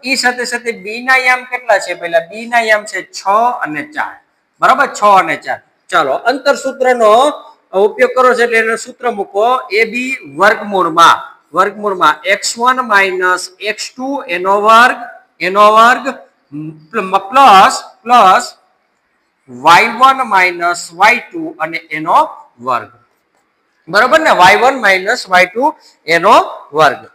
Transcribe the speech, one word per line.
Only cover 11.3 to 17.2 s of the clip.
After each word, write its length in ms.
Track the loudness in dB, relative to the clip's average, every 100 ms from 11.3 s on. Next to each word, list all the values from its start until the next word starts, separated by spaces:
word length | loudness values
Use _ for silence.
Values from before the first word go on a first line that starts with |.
| _ _
વર્ગમૂળમાં 640 | -2 -2 -2 -6 0 0 0
એક્સ 340 | -4 -4 -4 -4
વન 280 | -2 -2 0
માઇનસ 640 | 0 0 0 -2 -2 -6 _
એક્સ 300 | -10 -8 -12
ટુ 340 | -10 -8 -8 -6
એનો 320 | -6 -2 0
વર્ગ, 360 | 4 4 4 0 -12 -20 _ _
એનો 360 | -4 4 4 6
વર્ગ 360 | 4 4 -2 -10 -18 _ _ -14 -14 -16 _
પ્લ-, 300 | -8 -4 -4